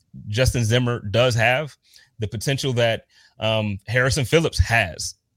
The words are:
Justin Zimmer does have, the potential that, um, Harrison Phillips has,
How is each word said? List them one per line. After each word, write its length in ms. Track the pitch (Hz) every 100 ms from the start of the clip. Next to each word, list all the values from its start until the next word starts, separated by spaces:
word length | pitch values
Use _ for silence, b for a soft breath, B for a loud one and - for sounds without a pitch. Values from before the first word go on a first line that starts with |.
| _ - -
Justin 380 | 104 123 131 110
Zimmer 340 | 120 123 120
does 360 | 104 113 127 117
have, 420 | 113 127 156 - b b b -
the 100 | 107
potential 460 | 107 143 135 139
that, 320 | 120 117 113 _ b b b
um, 380 | 110 110 107 98 -
Harrison 380 | 123 131 151 117
Phillips 320 | 160 156 -
has, 540 | - 117 92 - - - _